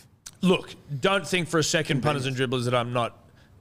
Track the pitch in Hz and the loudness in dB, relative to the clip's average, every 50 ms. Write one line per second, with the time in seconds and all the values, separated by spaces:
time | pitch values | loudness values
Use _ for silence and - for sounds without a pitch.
0 | - - _ _ _ - - - - 180 185 - - - - - - - 147 131 | -20 -20 _ _ _ -20 -10 -2 2 2 2 2 0 -6 -16 -20 -12 -10 -8 -2
1 | - 190 196 196 170 135 185 180 165 - - 160 143 - - 165 151 - 151 131 | 0 0 0 0 0 0 -2 -2 -2 0 0 0 2 2 2 0 0 0 0 0
2 | 113 151 147 143 127 135 131 123 135 123 127 127 120 123 123 123 117 120 123 123 | 2 0 0 0 -2 -4 -2 -2 -2 0 0 -2 0 0 0 0 0 0 0 -2
3 | 117 107 - - - - - - - - - - | -2 -2 -4 -10 -20 -20 -20 -20 -20 -20 -20 -14